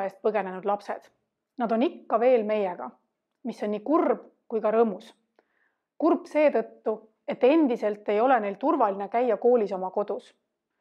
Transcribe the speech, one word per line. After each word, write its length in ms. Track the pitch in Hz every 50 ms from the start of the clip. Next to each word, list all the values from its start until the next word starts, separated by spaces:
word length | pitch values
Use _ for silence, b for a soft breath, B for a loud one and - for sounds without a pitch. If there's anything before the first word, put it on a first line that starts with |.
| 196
eest 160 | 190 - - -
põgenenud 420 | 220 208 214 190 185 185 185 175
lapsed. 460 | 202 202 202 - - - - - _ _ _ _ _ _ _ _ _ _ -
Nad 140 | 240 202 226
on 100 | 220 254
ikka 380 | 349 - - - - - 214
veel 260 | 233 254 262 233 208
meiega, 420 | 208 214 214 202 185 175 156 123 175 - _ _ _ _ _ _ _ _ _ -
mis 180 | 240 220 - 226
on 120 | 208 208
nii 80 | 202 208
kurb 400 | 269 294 349 370 - 226 - - - _ _ _ -
kui 140 | 233 220 202
ka 80 | 214
rõõmus. 400 | 208 226 233 226 185 196 - - - _ _ _ _ _ _ _ _ _ _ _ _ _ _ _ _ -
Kurb 320 | 285 339 339 - - -
seetõttu, 640 | - 294 302 285 - 226 220 - - - - 240 220 - - _ _ _ _ -
et 160 | - - -
endiselt 640 | 247 302 330 311 254 233 196 202 208 208 208 208 -
ei 120 | 208 208
ole 180 | 233 269 269 233
neil 160 | 208 202 202 - -
turvaline 460 | 285 349 285 240 202 190 196 202 190
käia 280 | - 233 254 247 208
koolis 360 | 190 - 240 247 240 208 185 196
oma 180 | 185 185 185
kodus. 420 | - 208 202 202 - 254 - - _ _ _ _ _ _ _ _ _ _